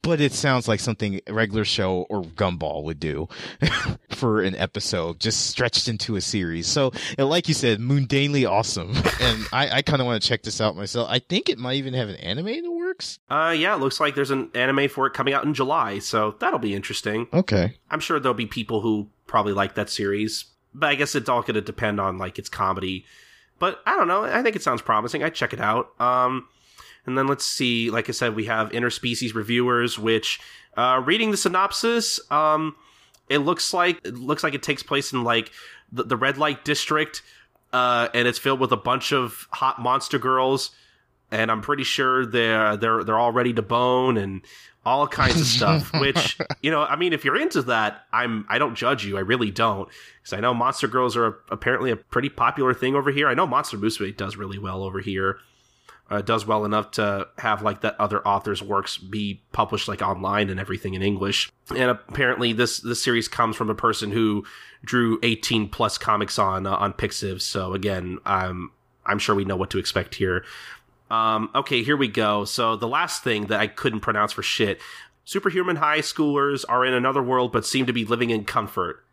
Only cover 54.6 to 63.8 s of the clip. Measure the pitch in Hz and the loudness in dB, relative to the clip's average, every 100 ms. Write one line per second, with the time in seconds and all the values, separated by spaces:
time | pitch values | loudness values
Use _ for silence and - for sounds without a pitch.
54.6 | 101 95 98 95 98 95 95 98 _ _ | -6 -6 -6 -6 -4 -2 0 -2 _ _
55.6 | _ _ - - _ 104 101 113 104 110 | _ _ -20 -20 _ -4 0 0 2 0
56.6 | 104 107 104 - 104 101 - - 117 104 | 2 0 0 -2 0 0 -6 -4 -2 0
57.6 | 107 98 113 - 104 101 101 98 107 95 | 0 -2 -4 0 0 0 2 0 0 -6
58.6 | 101 98 95 - 92 104 104 98 _ - | -2 -2 -2 -10 -8 -4 -4 -6 _ -2
59.6 | 107 104 - 95 92 92 98 101 104 92 | 0 0 -4 -2 -2 -2 0 0 0 -2
60.6 | 98 98 101 92 98 101 95 101 - _ | -6 -6 -6 -2 0 0 0 0 -2 _
61.6 | - 131 127 117 - - 127 127 120 113 | -8 0 2 0 -4 0 0 2 0 2
62.6 | 120 - 120 117 - 117 113 - 117 104 | 0 0 -6 -2 0 0 0 0 0 0
63.6 | 107 107 | -2 0